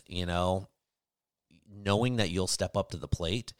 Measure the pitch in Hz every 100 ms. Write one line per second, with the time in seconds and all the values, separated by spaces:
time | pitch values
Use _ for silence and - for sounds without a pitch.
0 | - 87 87 87 90 95 98 _ _ _
1 | _ _ _ _ _ 82 87 101 98 101
2 | 123 120 95 90 92 - 90 101 - 85
3 | 71 - 85 117 - -